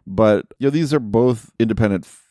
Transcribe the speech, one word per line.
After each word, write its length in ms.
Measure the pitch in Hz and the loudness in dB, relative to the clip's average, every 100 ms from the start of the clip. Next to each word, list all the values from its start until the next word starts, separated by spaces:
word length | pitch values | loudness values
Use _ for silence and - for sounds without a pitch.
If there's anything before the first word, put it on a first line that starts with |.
| - | -8
but, 400 | 95 107 101 - - | 0 2 2 -2 -4
you 80 | 139 | -2
know, 20 | |
these 240 | 151 147 | -2 0
are 60 | 151 | -2
both 500 | 107 113 127 117 - - | 0 0 2 0 -6 -4
independent 480 | 113 107 107 92 - - _ | -2 0 0 -2 -6 -20 _